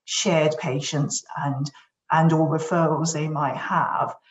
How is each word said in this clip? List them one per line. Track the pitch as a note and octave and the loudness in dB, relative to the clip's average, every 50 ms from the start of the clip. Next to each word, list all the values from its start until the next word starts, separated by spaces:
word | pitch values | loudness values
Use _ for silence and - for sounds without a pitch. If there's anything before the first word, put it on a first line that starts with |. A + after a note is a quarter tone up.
| - | -10
shared | - - - - G3 E3 D#3 D3+ D3+ D#3 - | -6 -4 -2 0 2 4 4 4 2 0 -2
patients | - C#3 C3 D3 - - D#3+ C#3+ D3 - - - - - - | -4 -4 -4 -4 -4 -2 -2 -2 -2 -2 -4 -6 -8 -8 -8
and, | D#3 D3 C#3+ C3+ C3 D3+ - - - _ _ _ _ _ - | -6 -4 -4 -2 -4 -4 -6 -8 -14 _ _ _ _ _ 0
and | D#3 D#3+ E3 D#3+ | 2 4 6 6
or | D#3+ D#3 D3+ | 6 4 2
referrals | D3 D#3 D#3 - - F3+ E3+ E3 D#3 D#3 D3 E3 E3 - | 2 0 -2 -2 0 0 2 2 2 2 0 0 -2 -2
they | D3+ D#3 | -2 -2
might | D#3 D3+ D3+ D3 - - | -2 -2 -2 -2 -2 -2
have. | - - - F#3+ D#3+ - - - - - - - - _ _ | -4 -4 -2 0 0 0 0 0 -2 -2 -4 -6 -12 _ _